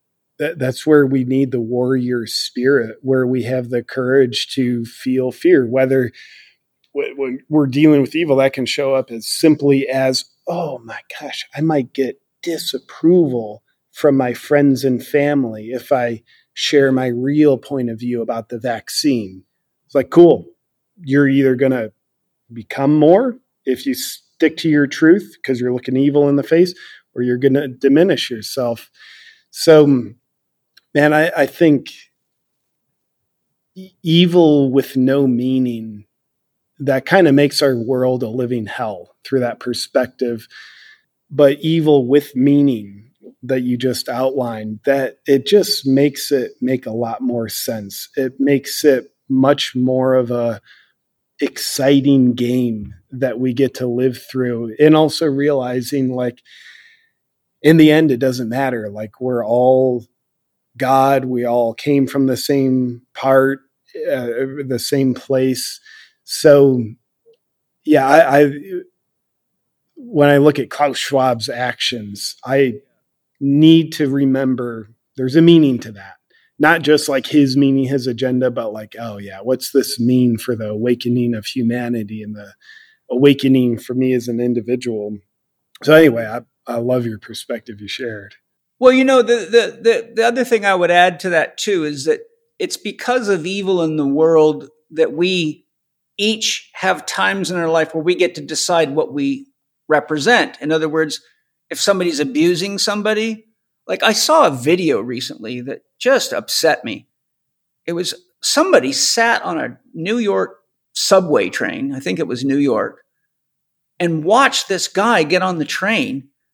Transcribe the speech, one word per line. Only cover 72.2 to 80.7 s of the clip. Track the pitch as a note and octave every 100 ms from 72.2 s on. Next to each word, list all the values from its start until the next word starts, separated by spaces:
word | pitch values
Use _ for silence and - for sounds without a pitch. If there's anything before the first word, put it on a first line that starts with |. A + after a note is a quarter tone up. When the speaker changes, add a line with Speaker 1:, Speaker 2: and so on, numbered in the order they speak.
| - -
Speaker 1:
I | - C3+ C3+ A2 _ _ _ _ _ -
need | C#3 C#3+ D#3 E3 D#3
to | - D3
remember | C#3 C#3 C3 C3 B2 B2 A2+ G#2+ _ _ -
there's | C3 D3
a |
meaning | E3 E3+ D3 A#2+
to | A2+
that. | G2 - - _ _ _ -
Not | D3+ E3
just, | C#3+ D3+ -
like, | C3+ -
his | D3+ C#3 C3
meaning, | C#3 C3+
his | B2+ C#3 B2
agenda, | A#2 B2+ B2+ B2+
but, | A#2 A2+
like, | G#2+ G#2+ A2
oh | A#2 G2+
yeah, | G2+ F#2+
what's | A2 B2+ -
this | C#3+ A#2+ -
mean | A#2+ B2+ B2 A2+
for | - A2+
the |
awakening | G#2+